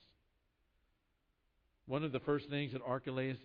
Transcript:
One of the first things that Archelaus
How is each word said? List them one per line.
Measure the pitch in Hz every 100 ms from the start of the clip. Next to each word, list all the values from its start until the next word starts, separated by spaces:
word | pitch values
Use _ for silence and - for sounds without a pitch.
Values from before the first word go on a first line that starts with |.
| - _ _ _ _ _ _ _ _ _ _ _ _ _ _ _ _ _ -
One | 139 156
of |
the | 127
first | - 147 147
things | 143 143
that | 131 123
Archelaus | 131 135 131 131 127